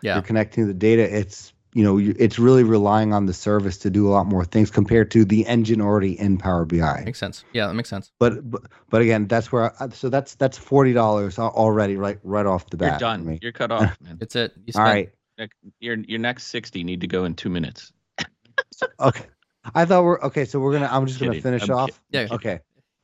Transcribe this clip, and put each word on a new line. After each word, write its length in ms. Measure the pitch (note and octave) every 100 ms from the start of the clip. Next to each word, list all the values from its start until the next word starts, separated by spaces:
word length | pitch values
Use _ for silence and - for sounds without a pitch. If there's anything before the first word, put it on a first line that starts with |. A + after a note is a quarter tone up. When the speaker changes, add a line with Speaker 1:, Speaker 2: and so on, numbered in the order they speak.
Speaker 1:
Yeah. 120 | G#2+
Speaker 2:
You're 80 | G2
connecting 440 | F#2 A2 G#2 - G#2+
the 80 |
data. 280 | F#2 A2 A2+ G2+ G#2
It's, 360 | F#2+ - - _ _
you 100 | A#2
know, 120 | G#2 G2
you, 140 | G2+ -
it's 220 | A#2 -
really 240 | A#2+ C3
relying 480 | A2+ A2 G2+ G#2+ G#2+
on 140 | G#2 G2
the 60 |
service 420 | F2 G#2 G#2 G2 F2+
to 120 | G2+
do 180 | G2 G2+
a 20 |
lot 160 | G2 F#2+
more 180 | F#2
things 240 | F2 A2 G#2
compared 420 | - F#2+ A2+ G#2+
to 120 | A2+
the 220 | G2+ G#2+ G#2+
engine 340 | A#2 A2 A2
already 380 | G#2 G#2 F#2+ -
in 200 | G2+ F#2+
Power 260 | F#2+ F2
B 160 | D#2+ E2+
I. 240 | D#2 C#2
Speaker 1:
Makes 160 | D2+ -
sense. 240 | G2 - -
Yeah, 160 | A#2+ G2+
that 60 |
makes 140 | G#2 A#2
sense. 200 | G2 - -
Speaker 2:
But, 320 | A#2+ - C3
but, 120 | - - _ _
but 100 | A2+
again, 260 | A#2 A2+ G2+
that's 240 | A#2 A2+
where 200 | A#2+ A2+ -
I, 100 | C3
so 180 | - C3
that's, 260 | C3+ C3+ -
that's 200 | C3+ -
forty 340 | - C#3 C3
dollars 460 | A#2+ A2 G#2 G2+ F#2+
al-, 120 | A2+
already 440 | A2+ A2 G#2+ G2+ G2
right, 220 | G2+ G2+
right 220 | F#2 G#2 G2+
off 220 | F2+ -
the 60 | E2
Speaker 3:
You're 100 | E2+
Speaker 2:
bat 40 |
for 60 | D2+
Speaker 3:
done. 260 | A#2 G#2+ E2
Speaker 2:
me. 120 | D#2+
Speaker 3:
You're 100 | A#2+
cut 180 | - A#2
off, 260 | A#2 G2+ -
Speaker 2:
<laughs> 20 |
Speaker 3:
man. 140 | D#2+ E2
Speaker 1:
That's 160 | G#2+
it. 200 | A#2+ A2 -
You 160 | A2
Speaker 2:
All 100 | A2
Speaker 1:
spent 20 | A2
Speaker 2:
right. 220 | G#2 F#2 _ _ -
Speaker 3:
Like, 140 | G#2+ _ G2+ _
your, 200 | A#2 A2
your 200 | G#2 A2+
next 260 | A#2+ B2 -
sixty 340 | A#2+ - F#2
need 200 | F2 F2+
to 40 | F2
go 200 | F#2 F2+
in 80 |
two 160 | E2+ -
minutes. 420 | F2 D#2+ - - _ _ -
<laughs> 60 | - _ _ - - - B3+ -
Speaker 2:
Okay. 280 | C3 - - _ _ _ A2+
I 100 | D#3
thought 200 | E3+ F#3
we're, 160 | F3 F3
okay, 240 | C#3 D3+
so 160 | C3 C#3
we're 120 | C3+
gonna, 160 | D3 C#3
I'm 180 | C3 C3+
just 120 | B2+
gonna 140 | B2+
Speaker 3:
Kidding. 100 | F2+
Speaker 2:
finish 220 | C3 A#2+ G#2
Speaker 3:
I'm 60 |
Speaker 2:
off. 140 | B2+ C3 - _
Speaker 3:
kid- 160 | C#3 A2
Speaker 1:
Yeah. 60 | A#2
Speaker 2:
Okay. 240 | A2+ E2+ - _ _ _